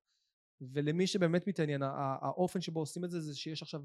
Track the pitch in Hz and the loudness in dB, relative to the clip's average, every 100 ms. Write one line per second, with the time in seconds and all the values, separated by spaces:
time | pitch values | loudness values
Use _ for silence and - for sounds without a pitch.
0 | _ _ _ _ _ - 131 143 147 165 | _ _ _ _ _ -16 -4 0 2 4
1 | 185 196 165 175 196 175 151 139 135 143 | 4 4 4 4 2 0 0 0 0 0
2 | 135 135 139 160 180 190 165 160 147 175 | -2 0 -2 2 0 0 -2 -2 -2 -4
3 | 175 175 151 139 156 156 165 156 | -4 -4 -4 -6 -6 -8 -6 -8